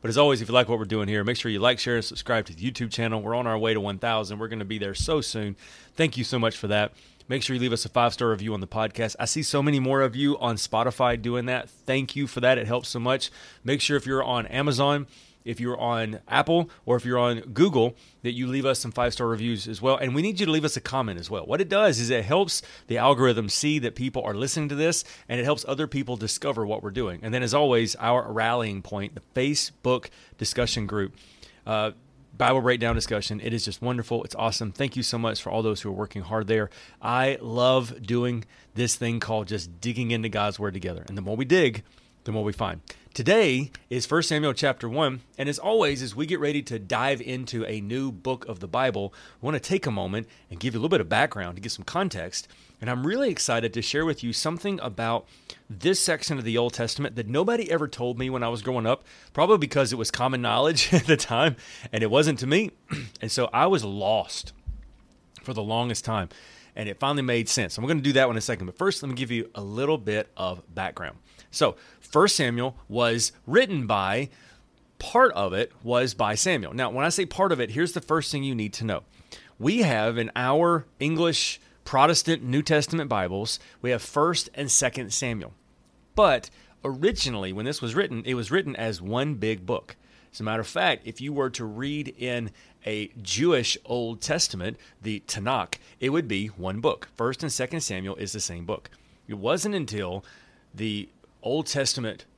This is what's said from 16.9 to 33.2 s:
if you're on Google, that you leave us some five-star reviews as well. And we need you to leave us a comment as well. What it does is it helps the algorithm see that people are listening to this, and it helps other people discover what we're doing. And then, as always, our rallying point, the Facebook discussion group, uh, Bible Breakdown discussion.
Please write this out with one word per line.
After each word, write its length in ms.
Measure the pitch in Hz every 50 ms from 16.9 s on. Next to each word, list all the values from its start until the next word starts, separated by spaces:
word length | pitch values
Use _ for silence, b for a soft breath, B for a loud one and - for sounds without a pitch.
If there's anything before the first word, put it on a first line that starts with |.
| 123
if 80 | 120 -
you're 120 | 123 123
on 220 | 123 120 120 120 113
Google, 560 | - 131 110 131 170 202 147 127 113 123 120 b b b b b
that 120 | - 120 120
you 120 | 123 127
leave 180 | 127 127 139 131
us 140 | 135 131 -
some 120 | - 117
five-star 360 | - 127 120 120 113 - 123
reviews 400 | 117 113 107 110 120 117 101 95
as 140 | 110 113 92
well. 140 | 110 131 135
And 180 | - 135 131 123
we 80 | 143
need 180 | 170 208 208 180
you 60 | 208
to 60 | 160
leave 140 | 156 160 147
us 120 | 147 -
a 40 | 127
comment 380 | - - 131 135 127 107 92 85
as 100 | 82 -
well. 160 | 107 95 78
What 160 | - 120 160
it 80 | 196 160
does 300 | 196 202 214 196 139 113
is 120 | 120 117
it 140 | 131 117 104
helps 360 | 98 147 185 196 180 - - B B B B B
the 100 | - -
algorithm 520 | 107 117 135 143 120 131 127 117 110 107 98
see 300 | - - - 151 151 151
that 160 | 120 113 -
people 280 | - 123 135 - 135 -
are 100 | - 104
listening 360 | 101 127 135 - - 156 143
to 60 | 143
this, 280 | 143 156 165 165 - - B B B B -
and 100 | 120 123
it 60 | 120
helps 180 | 139 151 143 -
other 200 | - 135 135 151
people 300 | - - 139 131 113 123
discover 480 | 104 110 107 - - - 143 131 113 110
what 180 | 101 107 107 -
we're 80 | 104
doing. 280 | 95 123 117 95 87 82 -
And 100 | 110 117
then, 100 | 127 123
as 100 | 117 127
always, 420 | 143 151 139 123 117 117 107 -
our 360 | - - - 123 127 113 113
rallying 500 | 107 110 110 117 120 123 117 107 98 95
point, 340 | 90 - 104 101 101 104 -
the 240 | - _ _ _ 127
Facebook 680 | 127 143 147 143 - - - _ - 127 127 120 - - B B B B B
discussion 500 | - 107 - - - 120 113 - 117 104
group, 280 | 95 104 104 98 98 - B B B B B B B B B B
uh, 260 | 113 110 107 107 110 107 - _ _ _ - - _ -
Bible 240 | - 123 120 131 131
Breakdown 340 | 117 123 123 120 120 117 117
discussion. 440 | 113 - - 113 104